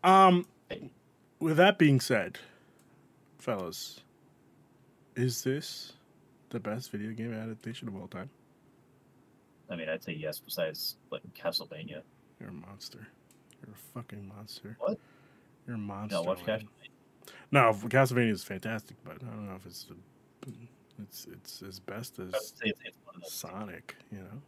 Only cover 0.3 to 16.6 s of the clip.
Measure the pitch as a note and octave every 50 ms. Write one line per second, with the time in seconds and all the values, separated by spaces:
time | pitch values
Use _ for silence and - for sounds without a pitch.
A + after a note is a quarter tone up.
0.3 | F3+ F3+ F3 - - _ _ _ - - - - - _ _ _ _ _ _ _
1.3 | _ _ - D#3+ D#3+ D3 F3+ G3+ G3+ - E3 D3 C#3 B2+ - - B2 G#2+ F#2 -
2.3 | - - - - - - - - _ _ - _ - - _ _ _ _ _ _
3.3 | _ - - - A#2 G2 F#2 E2 D#2+ - - - - - - _ _ _ _ _
4.3 | _ _ _ - _ - - _ _ _ - _ _ _ _ _ _ - B2 B2+
5.3 | A#2 - - C3 C3 D3 E3 - - - - - - - _ _ _ _ - _
6.3 | _ _ - _ - A2+ - G#2 G#2+ B2 B2+ - - G#2 G#2 A2 A2 A2 A2+ A#2+
7.3 | A2+ A2 A2 A2+ A2 A2 - A2+ A#2 - - A2+ G2 F#2+ F2+ - - F#2 F#2 C#3+
8.3 | - _ _ _ _ _ _ - _ _ _ _ _ _ _ _ _ _ _ _
9.3 | _ _ _ _ _ _ _ - F2 E2+ D#2+ D#2 D#2+ D#2+ - - E2 D2+ D2+ D2+
10.3 | D2+ - - - - - E2 D#2+ D2+ - - - - - _ - - - - -
11.3 | - - - - - - - - - D#2 D#2+ - - - - - _ _ _ _
12.3 | _ _ - - G2 - - F#2+ G2+ G2+ - - - G#2+ A2 - - _ _ _
13.3 | - _ _ _ - _ - G#2+ G#2 - - - - B2 A#2 - - G#2 G2+ F#2+
14.3 | G#2 G2+ G#2 G#2 - - - G2+ A2 - - - - - - - - - - -
15.3 | - - _ _ - _ _ - A#2+ A2 G#2 G2+ G2+ G2 G#2 G#2+ G2+ F2+ E2+ F2
16.3 | F#2+ - - - G#2+ A2